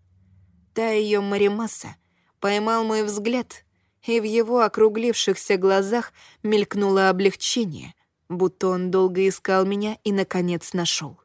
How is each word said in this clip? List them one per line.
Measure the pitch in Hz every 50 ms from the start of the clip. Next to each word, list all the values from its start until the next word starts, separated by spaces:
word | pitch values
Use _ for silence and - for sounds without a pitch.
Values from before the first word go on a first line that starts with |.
| _ _ _ _ _ _ _ _ _ _ _ _ _ _ _
Тайо | - 226 226 220 214 214 208 208 202
Маримаса | 202 202 202 202 208 202 208 214 226 214 - - - 123 - - _ _ _ _ _ _ _ _
поймал | - 202 202 208 214 220 226 226 226
мой | 220 220 220 220
взгляд, | 208 202 214 202 226 240 254 233 - - - - _ _ _ _ _ _ _ _
и | - 233 233
в | 214
его | 214 214 233 226 214 240 247
округлившихся | 226 208 - - 214 220 208 226 226 247 220 - - - 190 - - - 202 190
глазах | 185 196 196 196 196 196 220 240 226 - - _ - - - _ -
мелькнуло | 214 214 208 202 - - 202 202 196 196 190 190 190
облегчение, | 185 180 196 196 190 - - - - 254 226 190 147 - 127 - - _ _ _ _ _ _ -
будто | 185 180 185 185 185 _ - 190
он | 185 180 180 185
долго | 180 190 185 185 180 185 190 190
искал | 185 - - - 190 190 190
меня | 190 202 202 208 214 214 - _
и, | 214
наконец, | 202 196 190 - - 185 180 175 175 170 - - -
нашел. | 185 175 165 - - 160 139 - - _